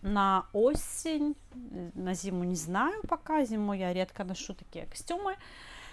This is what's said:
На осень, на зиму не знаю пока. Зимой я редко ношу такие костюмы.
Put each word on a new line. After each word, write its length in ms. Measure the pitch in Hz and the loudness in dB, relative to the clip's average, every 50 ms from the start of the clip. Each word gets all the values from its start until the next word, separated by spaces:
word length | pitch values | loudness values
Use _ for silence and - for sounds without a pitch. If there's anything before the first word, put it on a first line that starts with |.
На 460 | - 196 208 202 196 196 190 190 - - | 2 2 4 4 6 6 6 4 2 2
осень, 840 | - 202 220 262 302 - - - - - - 330 320 302 294 294 294 - - - - 254 240 226 - 180 175 170 - | 2 6 6 6 6 4 0 -2 -6 -4 -2 0 2 2 2 2 0 -2 -8 -16 -14 -14 -12 -10 -8 -8 -8 -8 -6
на 220 | - 185 185 185 | -4 -2 -2 -2
зиму 280 | 170 175 196 185 180 175 | -2 -2 -2 0 0 2
не 120 | 180 185 | 2 0
знаю 460 | 170 156 160 180 196 240 311 403 440 415 | 0 -2 0 2 2 2 2 2 -2 0
пока. 380 | - 349 330 - - 311 311 277 | -2 -2 -2 0 0 2 2 4
Зимой 340 | 226 220 214 208 202 202 190 | 2 2 0 0 0 0 0
я 140 | 190 180 180 | 0 0 2
редко 300 | 185 185 180 - - - | 2 0 -2 -2 -8 -6
ношу 320 | 185 190 - - - 190 | -6 -6 -8 -8 -10 -10
такие 320 | - - - - 170 - | -12 -12 -14 -10 -10 -10
костюмы. 480 | - - - - - 339 359 403 392 370 - - - - - - - - - - - | -8 -10 -10 -6 -4 -4 -2 -2 -2 -4 -4 -10 -18 -18 -18 -16 -16 -16 -16 -16 -16